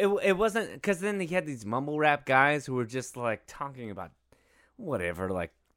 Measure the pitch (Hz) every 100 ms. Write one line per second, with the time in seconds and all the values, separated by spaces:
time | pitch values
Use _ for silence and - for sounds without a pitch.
0 | 196 202 202 185 220 214 190 131 - 180
1 | 196 202 170 180 156 127 104 120 143 151
2 | 151 147 - 131 139 147 131 127 117 127
3 | 123 131 120 110 - - 139 131 117 95
4 | 85 _ _ _ _ _ _ - 202 120
5 | 87 85 95 92 87 _ _